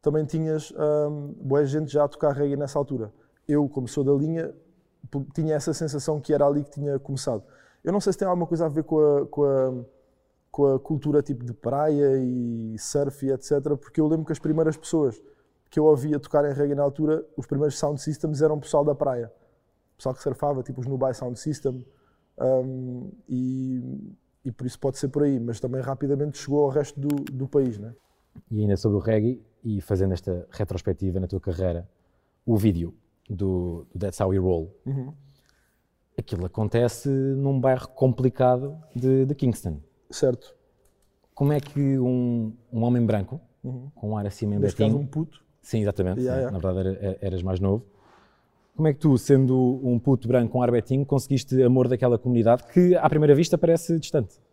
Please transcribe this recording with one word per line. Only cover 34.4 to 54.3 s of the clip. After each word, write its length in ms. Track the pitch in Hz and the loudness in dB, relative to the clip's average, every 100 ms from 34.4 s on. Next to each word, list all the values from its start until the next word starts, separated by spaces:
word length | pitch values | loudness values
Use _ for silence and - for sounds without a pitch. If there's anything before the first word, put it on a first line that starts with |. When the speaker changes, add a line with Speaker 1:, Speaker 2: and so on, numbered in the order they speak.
| 92 85 80 - | 2 0 -2 -12
Speaker 1:
Uhum. 280 | - 135 131 156 - _ _ _ _ _ _ _ _ - | -8 -8 -8 -16 -20 _ _ _ _ _ _ _ _ -12
Speaker 2:
aquilo 300 | - 90 90 | -8 -6 -6
acontece 640 | - 107 117 120 - 143 | -4 0 2 0 0 -2
num 520 | 135 135 135 139 135 | 0 0 0 0 2
bairro 280 | 131 127 - | 2 0 -2
complicado 880 | - 131 120 127 - 127 127 139 156 - | 0 2 2 0 2 2 2 -2 -12 -12
de, 300 | 127 127 131 135 | -2 2 2 2
de 80 | |
Kingston. 460 | 147 131 101 95 73 - _ _ | 0 0 0 -6 -8 -12 _ _
Speaker 1:
Certo. 440 | - 135 120 - _ _ _ _ _ _ _ _ | 0 0 0 -8 _ _ _ _ _ _ _ _
Speaker 2:
Como 180 | - 143 | -2 2
é 80 | 147 | 2
que 380 | 143 143 139 135 | -2 -2 0 2
um, 540 | 123 127 123 117 110 110 _ | 0 0 0 -2 -4 -8 _
um 100 | 113 | -2
homem 220 | 117 123 | 2 2
branco, 360 | 113 107 95 - _ _ | 2 0 -2 -10 _ _
Speaker 1:
Uhum. 280 | 127 127 135 | -12 -12 -14
Speaker 2:
com 160 | - 107 | -10 -6
um 60 | 107 | -4
ar 80 | 101 | -6
assim 200 | - 107 | -4 -4
meio 140 | 101 | 0
Speaker 1:
Neste 160 | 101 - | -2 2
caso, 100 | 110 | 2
Speaker 2:
betinho 140 | 143 | 2
Speaker 1:
um 20 | 139 | -2
puto. 360 | 151 165 - _ _ | -6 -6 -10 _ _
Speaker 2:
Sim, 200 | - 117 | -6 -2
exatamente. 380 | 104 98 92 101 | -2 0 -2 0
Speaker 1:
Yeah, 160 | 127 131 | -2 -2
Speaker 2:
Sim. 60 | 123 | -2
Speaker 1:
yeah. 40 | |
Speaker 2:
Na 200 | 98 90 | -2 -2
verdade, 320 | 92 92 95 | -2 -4 -4
era, 140 | 101 92 | -6 -6
eras 220 | 98 90 | -6 -4
mais 160 | 90 92 | -4 -2
novo. 240 | 95 104 - _ _ _ _ _ _ _ _ - | 0 0 -4 _ _ _ _ _ _ _ _ -2
Como 80 | 156 | 0
é 60 | |
que 60 | 139 | 2
tu, 180 | 156 127 | 4 4
sendo 640 | - 139 131 131 127 131 | 6 4 6 4 2 2
um 160 | 131 120 | 0 0
puto 300 | 131 127 113 | 2 0 2
branco 240 | 123 117 | 2 2
com 100 | 127 | 0
ar 80 | 120 | 2
betinho, 340 | 120 - 135 | 0 0 -2
conseguiste 560 | 139 139 - 135 - 131 | 2 0 0 -2 0 4
amor 240 | 123 127 123 | 6 6 4
daquela 280 | 123 127 117 | 2 2 2
comunidade 460 | 123 120 110 123 | 2 4 6 4
que, 320 | - - 180 | 4 4 6
à 140 | 180 156 | 6 4
primeira 260 | 151 151 | 4 8
vista, 240 | 143 165 170 | 8 6 4
parece 400 | 165 165 - 165 | 4 2 2 -2
distante? 420 | - 151 101 | 0 -2 -2